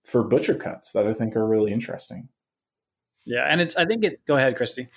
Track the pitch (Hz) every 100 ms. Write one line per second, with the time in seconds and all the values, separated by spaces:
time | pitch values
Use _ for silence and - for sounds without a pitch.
0 | - 123 107 123 - - - - - -
1 | 104 110 113 113 110 110 107 107 - -
2 | - 95 - _ _ _ _ _ _ _
3 | _ _ - 120 139 160 175 - 170 226
4 | 202 139 - 143 131 123 117 - 127